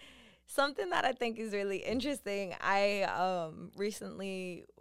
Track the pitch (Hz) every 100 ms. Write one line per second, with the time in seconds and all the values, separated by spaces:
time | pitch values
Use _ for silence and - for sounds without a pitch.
0 | - - - - - - 277 277 381 349
1 | - 247 233 226 220 202 202 196 - 247
2 | 285 277 202 202 190 - - 196 202 202
3 | 190 92 185 180 160 170 175 - 208 202
4 | 196 156 196 190 185 175 - -